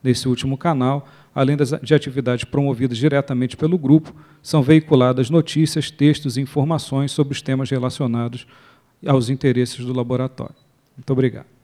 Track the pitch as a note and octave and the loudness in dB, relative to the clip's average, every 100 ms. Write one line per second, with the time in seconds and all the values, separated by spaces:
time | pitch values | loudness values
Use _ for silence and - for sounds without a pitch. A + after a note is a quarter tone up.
0 | C3+ A#2+ C3 B2 C#3 C3+ F3 C#3+ B2+ C#3+ | 0 0 0 -2 -2 -4 -2 0 0 -2
1 | - - _ - C3+ D3 C3+ D3 - D3+ | -8 -20 _ -2 0 2 0 -2 2 2
2 | C#3+ C3 B2+ B2 - C#3 C#3 A#2+ B2+ A#2 | 2 -4 -2 -4 -2 -2 -2 0 -2 0
3 | D3 C#3 C3+ B2+ B2+ - D#3 F3+ C#3 D#3 | 0 0 -2 -2 -4 -2 -2 0 4 4
4 | D#3+ - - _ - D#3+ B2+ D#3+ D#3 C#3+ | 4 -20 -20 _ -2 0 6 4 6 4
5 | B2+ B2+ B2 E3 D#3 D3 D#3 D#3+ D3 - | 4 2 2 2 0 0 0 0 -6 2
6 | C#3+ D3 C#3+ A#2+ C3+ - C#3+ D#3+ - C#3 | 2 2 -2 -4 -4 -2 -2 -2 -2 -4
7 | C#3 - C#3+ C3+ - C3+ C3 C3+ B2+ - | -2 -2 -2 -2 -4 -4 -2 -2 -4 -4
8 | C3 A#2 A#2 B2 - - _ _ _ _ | -4 -2 -4 -8 -18 -20 _ _ _ _
9 | C#3+ C3+ A#2 C3+ C#3 B2 B2 - B2 B2+ | 2 2 2 0 0 2 -2 -4 -6 -6
10 | A#2+ B2 C3 - A#2+ - _ _ _ - | -4 -4 -4 -8 -12 -14 _ _ _ -20
11 | - C3 B2+ A2 - _ | -4 0 0 -2 -18 _